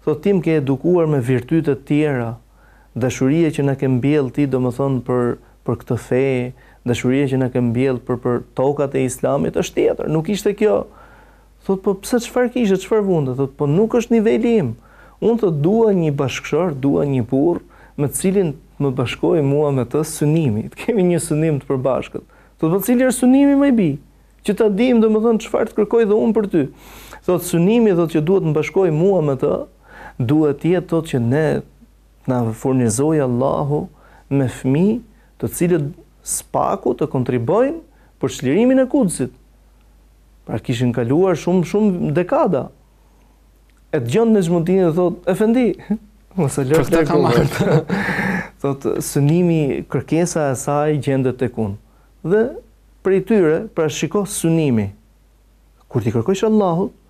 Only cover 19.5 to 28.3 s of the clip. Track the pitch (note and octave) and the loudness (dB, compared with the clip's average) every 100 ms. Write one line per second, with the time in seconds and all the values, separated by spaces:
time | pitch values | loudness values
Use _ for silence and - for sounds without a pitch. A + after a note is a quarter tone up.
19.5 | C#3+ D3 C#3 A#2+ D3 D#3 - D3 D#3+ D3 | 2 0 0 -2 -4 -4 -2 0 2 0
20.5 | G#2+ - - - A3+ F3+ E3+ - D3+ D#3+ | -2 -6 -8 -2 2 2 0 -2 -2 0
21.5 | C#3+ - C3+ C3+ B2+ C3 - - - _ | -2 -2 -2 0 -2 -4 -12 -14 -20 _
22.5 | _ D#3+ F#3+ G3 B3 C4 B3 B3 C4+ C#4+ | _ -2 0 0 2 2 2 4 6 6
23.5 | C#4 C#4+ A#3 E3+ C#3 - _ _ _ - | 4 4 4 2 -2 -10 _ _ _ -6
24.5 | G3 A#3 G3 B3+ A#3+ A3 G#3+ A3+ A3 - | 0 2 2 4 4 4 4 2 0 0
25.5 | - A3 - G3+ A#3 G#3+ G#3+ A#3+ A3 G3+ | -2 -2 -2 0 2 2 2 2 0 0
26.5 | E3+ C#3 - - - - - - F3+ F3 | 0 -2 -6 -20 -20 -20 -8 -2 -2 0
27.5 | E3+ F3 A#3 A3 E3+ E3 D#3+ D3+ | 0 2 4 4 2 2 0 2